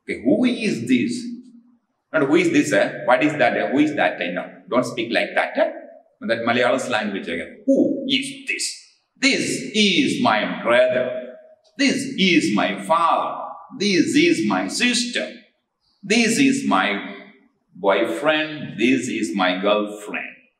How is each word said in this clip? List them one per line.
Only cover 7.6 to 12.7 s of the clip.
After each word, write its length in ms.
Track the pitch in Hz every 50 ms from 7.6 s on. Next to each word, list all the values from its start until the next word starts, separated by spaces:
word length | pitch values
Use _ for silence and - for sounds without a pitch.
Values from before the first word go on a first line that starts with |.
| -
Who 380 | - 269 208 - - - - - -
is 380 | - - - - - - -
this? 300 | - - - - - - - - _ _ _ _ _ _
This 540 | _ - 269 247 170 127 - - - - - -
is 480 | 214 214 202 180 165 135 110 - -
my 400 | 120 120 110 107 98 90 90 -
brother. 760 | - 110 117 123 127 127 - - - - - - - - - - - - - _ _ _ _ -
This 200 | 277 262 196 - - - - -
is 360 | 185 185 170 151 - - 107
my 280 | - - -